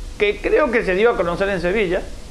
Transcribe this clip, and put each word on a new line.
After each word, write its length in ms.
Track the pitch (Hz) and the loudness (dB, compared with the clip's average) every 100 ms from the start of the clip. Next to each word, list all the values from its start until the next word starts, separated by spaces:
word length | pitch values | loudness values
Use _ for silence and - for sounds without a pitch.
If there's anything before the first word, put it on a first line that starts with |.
| - - | -10 -2
que 200 | 208 208 | 0 0
creo 340 | - 320 302 | 0 2 2
que 120 | 226 | 2
se 120 | 185 185 | 2 2
dio 160 | 226 | 2
a 40 | 233 | 2
conocer 320 | 170 175 196 | 0 0 -2
en 120 | 190 | 0
Sevilla, 400 | 175 208 196 185 - - - | 0 0 0 -2 -4 -12 -12